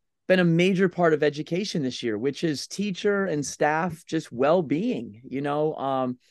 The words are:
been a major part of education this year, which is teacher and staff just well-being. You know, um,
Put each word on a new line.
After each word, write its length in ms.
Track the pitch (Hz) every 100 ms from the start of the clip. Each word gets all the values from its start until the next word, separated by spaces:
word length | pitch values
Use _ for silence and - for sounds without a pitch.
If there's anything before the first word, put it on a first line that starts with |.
| _ _ -
been 120 | 185
a 40 |
major 440 | 175 165 185 180 190
part 240 | 175 170
of 100 | 151
education 600 | 147 143 147 170 208 180
this 200 | 127 -
year, 160 | 120 104
which 260 | 135 135
is 220 | 170 139 -
teacher 560 | - 208 175 208 202
and 200 | 190 151
staff 600 | 131 - 151 156 175 160 -
just 240 | 160 -
well-being. 920 | 117 139 185 139 147 240 160 110 107 131
You 140 | 131
know, 340 | 143 147 156
um, 440 | - 135 135 127 127 _